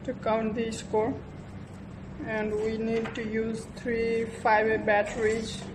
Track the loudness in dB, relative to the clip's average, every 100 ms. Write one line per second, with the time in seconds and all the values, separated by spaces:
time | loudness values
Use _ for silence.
0 | -6 -4 0 2 2 0 -2 -4 -2 0
1 | 2 -2 -8 -14 -14 -14 -14 -14 -14 -12
2 | -12 -10 -4 -2 0 0 0 0 0 0
3 | 0 -4 -2 0 0 -2 -8 -6 -2 0
4 | 2 2 0 0 6 6 6 4 4 4
5 | 4 2 2 2 -2 -6 -8